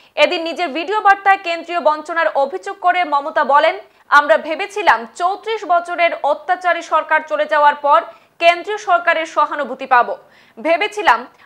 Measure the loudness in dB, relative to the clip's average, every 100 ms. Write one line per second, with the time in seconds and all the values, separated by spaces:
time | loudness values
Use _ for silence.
0 | _ 0 0 0 -6 -6 -6 -6 -4 0
1 | 2 2 2 0 0 -8 -6 -2 0 0
2 | -4 -2 -2 0 -2 -4 -10 -4 -2 0
3 | 0 -2 -2 -2 2 4 4 0 -10 _
4 | 2 4 6 2 0 -6 -6 -2 2 2
5 | 0 -4 -2 -2 -6 -6 0 -2 -2 -2
6 | -2 0 -2 -2 -2 -4 -2 -2 -2 -2
7 | 0 -2 -2 -4 -2 2 2 2 2 2
8 | 0 -12 _ 0 2 2 -2 -6 0 0
9 | 2 0 -2 -2 -2 -2 -8 -8 0 2
10 | 2 -4 -14 _ _ -6 -2 0 -2 -2
11 | 0 0 -2 _